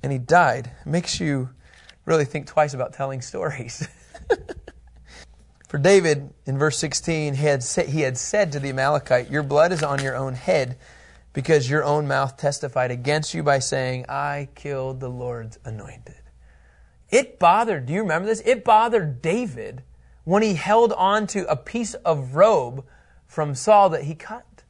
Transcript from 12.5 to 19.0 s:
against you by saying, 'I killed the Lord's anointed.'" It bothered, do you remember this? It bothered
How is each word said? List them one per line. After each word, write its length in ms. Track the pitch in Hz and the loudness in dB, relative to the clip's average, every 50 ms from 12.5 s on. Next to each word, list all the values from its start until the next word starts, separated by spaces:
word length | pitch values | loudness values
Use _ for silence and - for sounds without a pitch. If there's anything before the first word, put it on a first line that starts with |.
| 143 - - 139 - 135 127 123 | -2 -2 -8 -4 -2 -2 -2 -2
against 420 | 123 123 120 139 147 156 151 - - | -4 -4 -2 -2 -2 0 -2 -4 -6
you 100 | 165 156 | -2 0
by 160 | 147 139 135 | 2 2 2
saying, 460 | 131 - 139 135 131 127 127 127 123 | 0 -2 -2 -2 -2 -2 -4 -6 -8
'I 420 | - 135 139 143 147 143 143 143 131 - | -8 -6 -6 -4 -4 -6 -6 -10 -12 -16
killed 440 | - - 147 143 131 131 131 131 127 | -14 -10 -8 -6 -6 -6 -6 -8 -8
the 100 | 135 123 | -10 -10
Lord's 500 | 127 123 123 123 120 117 113 113 110 - - | -10 -8 -8 -8 -8 -8 -12 -14 -16 -16 -14
anointed.'" 500 | 120 113 107 98 - - - - - - - - - _ - - - _ _ _ _ _ _ - _ _ _ _ _ | -14 -12 -12 -14 -16 -18 -20 -20 -20 -20 -20 -20 -20 _ -20 -20 -20 _ _ _ _ _ _ -20 _ _ _ _ _
It 300 | - 254 277 - - - | 2 2 2 0 -4 4
bothered, 460 | 180 170 175 214 240 226 196 147 127 | 4 6 6 6 2 0 -2 -4 -4
do 80 | 120 156 | -4 -4
you 80 | 196 | -2
remember 260 | 226 185 156 165 190 | 0 0 -2 -2 0
this? 140 | 214 226 214 - | -2 -4 0 2
It 200 | 220 254 226 - | 0 0 2 4
bothered 560 | 240 220 214 226 233 226 226 | 4 6 6 6 4 2 0